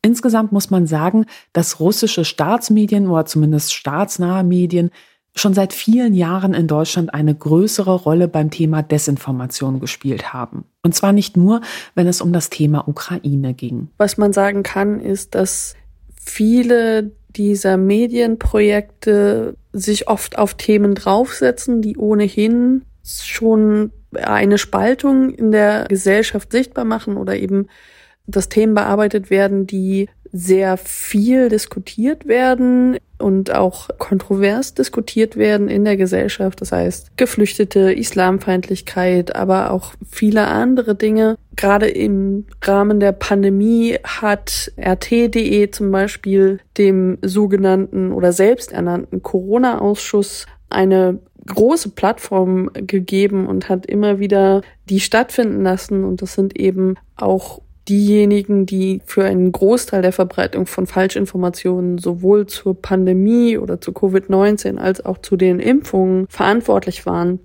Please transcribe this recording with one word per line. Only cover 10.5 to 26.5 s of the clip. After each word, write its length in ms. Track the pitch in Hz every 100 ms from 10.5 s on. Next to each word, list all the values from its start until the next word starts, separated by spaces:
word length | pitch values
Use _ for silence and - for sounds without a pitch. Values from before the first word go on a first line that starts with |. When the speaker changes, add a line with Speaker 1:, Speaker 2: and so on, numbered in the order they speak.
| - - _
Speaker 1:
Und 140 | 170 165
zwar 180 | 196
nicht 240 | 202 196 175
nur, 240 | 185 226 226 - -
wenn 140 | - 175
es 120 | 175
um 140 | 175
das 160 | 175 -
Thema 380 | - 151 151 -
Ukraine 680 | 147 - 180 147 139 135
ging. 360 | 127 120 120 156 _
Speaker 2:
Was 200 | 208 208
man 160 | 208
sagen 300 | 196 196 202
kann, 360 | 196 196 202 208
ist, 360 | - 196 - -
dass 400 | 190 - - - - _ -
viele 1000 | - - - 214 240 240 240 226 220 214 - _
dieser 480 | - 202 202 196 185
Medienprojekte 1800 | 190 208 240 240 233 226 - 214 208 208 208 _ - 208 202 220 220 - _
sich 380 | 208 190 208 -
oft 300 | 202 - -
auf 160 | 208 -
Themen 400 | - 214 202 196
draufsetzen, 880 | 190 196 262 - 254 247 - 233
die 120 | 214 -
ohnehin 840 | 208 208 208 - 214 240 247 262 - _ -
schon 840 | - - - 226 220 214 208 214 - _
eine 440 | - - - 202 202
Spaltung 720 | - 190 208 262 277 269 262
in 220 | - 220
der 340 | 214 208 214 -
Gesellschaft 640 | 190 190 202 220 208 -